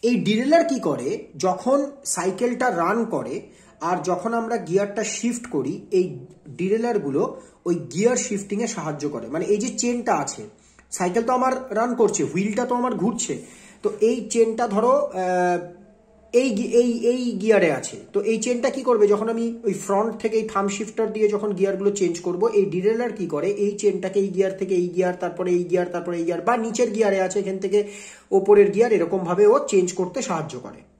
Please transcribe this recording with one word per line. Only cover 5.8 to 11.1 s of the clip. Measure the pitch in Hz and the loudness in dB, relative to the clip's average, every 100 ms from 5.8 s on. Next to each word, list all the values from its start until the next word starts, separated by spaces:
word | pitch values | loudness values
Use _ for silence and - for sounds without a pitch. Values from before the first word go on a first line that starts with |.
| - | -2
এই | 190 180 135 135 - - | 0 0 -4 -16 -20 -20
ডিরেলারগুলো | 123 185 220 240 208 143 135 220 - - _ 175 | -6 0 0 0 -2 -2 -2 -2 -4 -18 _ -4
ওই | |
gear | 165 127 147 226 247 | -4 -4 0 0 0
শিফটিংয়ে | - 202 - 202 233 | -4 -8 -6 -6 -4
সাহায্য | - 151 147 143 | -6 -8 -6 -6
করে। | 120 107 | -8 -8
মানে | 151 | -6
এই | 190 208 | 0 0
যে | 247 - | 0 -2
চেনটা | 240 240 - | -2 -2 0
আছে, | 147 139 - 107 _ _ _ _ | -2 -2 -10 -16 _ _ _ _
cycle | - 180 | -4 -2